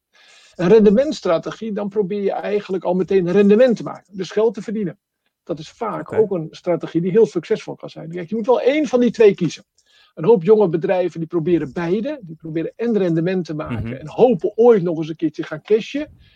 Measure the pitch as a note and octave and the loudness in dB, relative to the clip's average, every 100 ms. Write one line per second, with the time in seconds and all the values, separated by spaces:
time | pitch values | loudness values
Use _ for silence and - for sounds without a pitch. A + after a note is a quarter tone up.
0 | _ _ _ _ _ - F3+ A3+ G#3 G#3 | _ _ _ _ _ -2 4 6 8 6
1 | D4+ - F#3 E3 - - A3+ G#3 G3+ G#3+ | 2 -2 -2 -2 -2 -10 -8 -6 -4 -2
2 | F#3 G#3 G3 - F#3 G3+ - F#3 - F#3 | -2 -2 -4 -4 -4 -4 -4 -4 -2 -2
3 | E3 G3 F3 F#3+ G3+ G#3 C4 G#3+ C#3+ - | 2 0 2 4 6 6 6 2 -4 -12
4 | _ G3 F3 G#3 A3 G#3+ G#3+ A3 F3+ - | _ -12 -6 0 0 -2 -8 -6 -6 -8
5 | _ _ _ _ - D3+ D#3 - A3 E3 | _ _ _ _ -12 -10 -12 -10 -8 -8
6 | - G#3+ G#3+ F#3 D#3 - F3+ E3 D#3+ E3 | -4 0 0 -2 -6 -8 -4 -4 -2 -4
7 | F#3 G3+ A3 F3 - G#3+ - C#3 D3+ D#3 | 0 4 2 2 -4 -4 -6 -14 -16 -16
8 | D#3 F3 E3 A3+ G#3+ A#3 B3 D4+ C#4 B3 | -14 -12 -8 -4 0 2 2 0 0 2
9 | A#3+ - G#3+ F3 E3 - _ _ _ _ | 2 4 4 4 -2 -6 _ _ _ _
10 | _ - D#3+ A#3 D#3+ G#3+ G3 E3 F#3 F#3 | _ -4 2 2 4 4 4 0 -2 -2
11 | F3+ E3 D#3+ F3 D#3+ E3 C#3+ D3 E3 G#3 | -2 -4 -6 -4 0 0 0 -6 -2 -2
12 | C4+ D4+ F3 D#3+ D#3+ D#3+ D#3+ - A#3 G#3 | -4 -8 -12 -16 -10 -8 -8 -6 -2 0
13 | F#3 E3 E3 F#3+ E3 D3+ D3 A2+ A2+ B2+ | 0 0 -2 -2 -4 -8 -8 -8 -8 -10
14 | D3 C#3+ A#3+ G#3 - - A#3+ A3 F3 D#3 | -8 2 2 2 -2 2 4 4 2 -4
15 | D#3 D#3+ D#3 - D#3 D#3 - G#3+ - C#4+ | -6 -6 -6 -6 -10 -10 -2 -2 -2 -8
16 | D4+ - _ | -10 -14 _